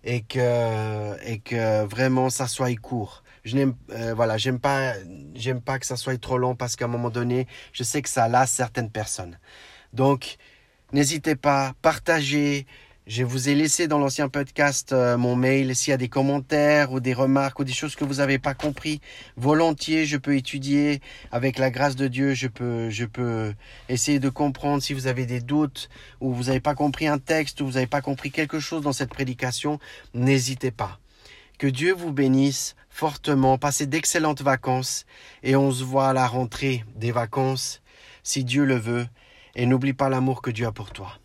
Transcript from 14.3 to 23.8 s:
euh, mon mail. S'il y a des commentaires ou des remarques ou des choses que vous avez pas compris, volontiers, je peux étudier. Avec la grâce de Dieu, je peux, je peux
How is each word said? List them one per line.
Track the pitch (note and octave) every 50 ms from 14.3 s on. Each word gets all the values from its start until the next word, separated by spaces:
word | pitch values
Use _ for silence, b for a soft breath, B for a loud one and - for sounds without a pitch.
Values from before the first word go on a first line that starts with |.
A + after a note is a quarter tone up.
| - C#3+ C#3 C3+ - - D3 C#3+ C3+ - - - C3+
euh, | B2+ B2 B2 A#2+
mon | A#2+ B2 B2 B2
mail. | B2 B2+ C3 C3+ C3+ C3+ C3 B2+
S'il | - - D3+
y | C#3
a |
des | B2+ B2+ A#2+
commentaires | - C#3+ C3+ C#3 C#3 C#3+ C3+ - D#3+ D3 D3 D3 D3+ D3 D3 C3
ou | C3 C3
des | A#2+ C3 B2
remarques | A#2+ C3+ C3 C3+ C#3 C#3 C3+ C3+
ou | - C#3+
des | C3 B2
choses | - - D3 -
que | - D3
vous | C#3 C#3 C3+
avez | C#3+ C3+ C#3
pas | C3 - D3 C3+
compris, | - - D3+ C#3+ - - D#3 D3+ D3 B B B B B B B
volontiers, | A#2+ A#2+ C#3 D#3 D#3 E3 E3 D3+ - - D#3 D#3 D#3+ D#3
je | C#3+ D3
peux | C#3 C3 C#3+ C#3+
étudier. | C3+ B2+ - - C#3+ C3+ C#3 C#3+ C#3+ D3 D3 C#3+ C3+ B B B B B B
Avec | - A#2+ B2 C3+ B2+
la | - C3 C3
grâce | A#2 B2 C#3+ C#3+ C3
de | B2+ C#3
Dieu, | C3 B2 B2+ C#3 C#3 C3+
je | A#2+ B2+
peux, | B2+ G#2+ - B2 B2 A#2 A#2 A#2 A2+
je | G#2 G#2 A#2+
peux | G#2+ - B2 B2 A#2+ A2+ A2+ A2 G#2+ G#2 B B B B B